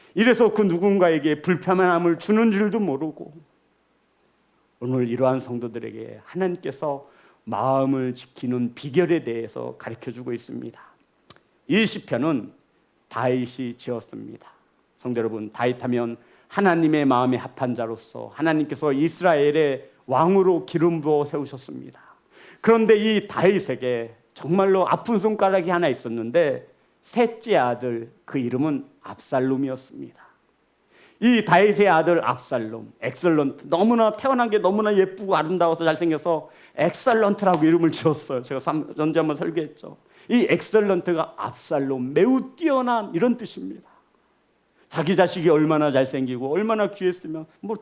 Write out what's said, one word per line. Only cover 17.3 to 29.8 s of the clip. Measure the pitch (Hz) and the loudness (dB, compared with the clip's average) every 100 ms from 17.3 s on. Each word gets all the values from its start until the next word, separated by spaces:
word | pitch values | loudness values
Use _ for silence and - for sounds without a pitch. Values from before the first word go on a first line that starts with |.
| 123 | -2
합한 | - - 127 | -4 -6 -6
자로서 | 120 113 113 - 120 113 | -4 -6 -10 -14 -16 -14
하나님께서 | - 156 156 147 139 156 | -4 -2 0 -2 -4 -2
이스라엘의 | 135 160 - 180 151 147 147 147 131 - _ - | 0 -2 0 2 4 2 2 0 -2 -8 _ -4
왕으로 | 127 165 196 185 175 | 2 4 4 4 2
기름 | 185 170 170 165 | -2 0 0 0
부어 | 151 151 147 | 0 0 0
세우셨습니다. | 151 135 135 - 131 127 - - _ _ _ - - | -6 -8 -12 -16 -16 -16 -20 -20 _ _ _ -20 -2
그런데 | - 233 220 220 | 2 4 6 4
이 | 214 214 208 | 4 0 -2
다윗에게 | - 180 202 - 123 127 120 113 - _ | 0 2 2 -2 -4 -4 -4 -6 -12 _
정말로 | - - 180 196 190 160 | -12 -2 2 4 2 2
아픈 | 151 - 226 | 0 0 0
손가락이 | 208 214 196 190 170 | 0 0 2 2 0
하나 | 175 170 | 0 0
있었는데, | 120 120 117 113 123 156 127 - _ _ _ | -2 -6 -8 -2 0 0 -2 -10 _ _ _
셋째 | _ - 233 233 240 185 | _ -2 -2 -2 -2 2
아들, | 123 117 127 117 117 _ | 2 -2 -4 -6 -8 _
그 | - 143 | -8 -4
이름은 | 123 127 151 139 - _ | -2 -2 -2 -4 -8 _
압살롬이었습니다. | - 101 - 135 131 135 139 131 | -18 -18 -6 -2 0 -2 -4 -6